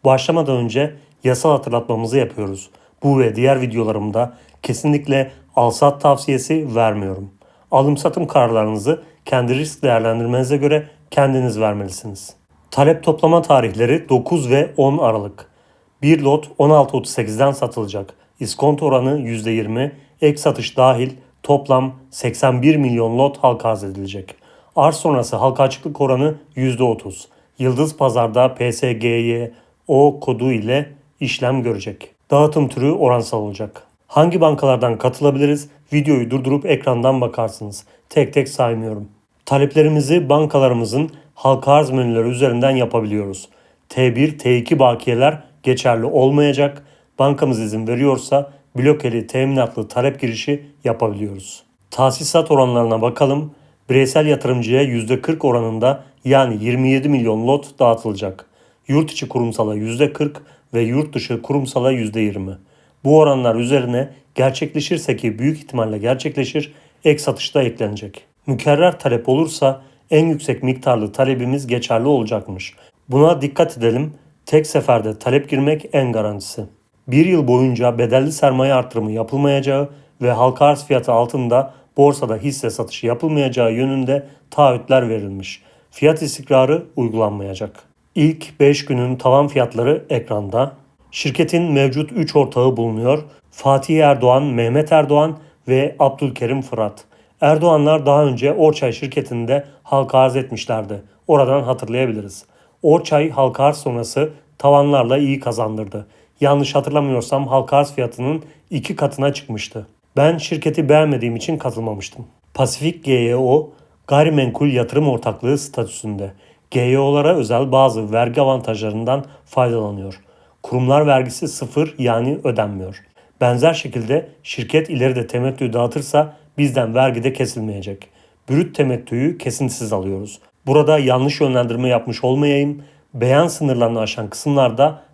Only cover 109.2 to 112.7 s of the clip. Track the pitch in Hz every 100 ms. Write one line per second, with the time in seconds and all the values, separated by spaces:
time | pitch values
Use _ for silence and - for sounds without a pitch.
109.2 | 139 143 - 110 - 113 101 _ _ -
110.2 | 151 170 - 160 156 165 143 151 156 131
111.2 | 120 117 - 156 131 110 113 104 92 -
112.2 | 117 _ _ - 131